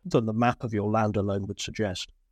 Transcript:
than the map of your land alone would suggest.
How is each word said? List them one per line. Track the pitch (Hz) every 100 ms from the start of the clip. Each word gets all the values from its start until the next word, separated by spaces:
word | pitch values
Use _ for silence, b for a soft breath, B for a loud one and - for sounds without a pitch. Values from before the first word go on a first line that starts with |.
than | 180 143 110
the |
map | 110 120 -
of | 117
your | 107 104
land | 110 107 107
alone | 101 98 98
would | 98
suggest. | - - 107 90 - _ _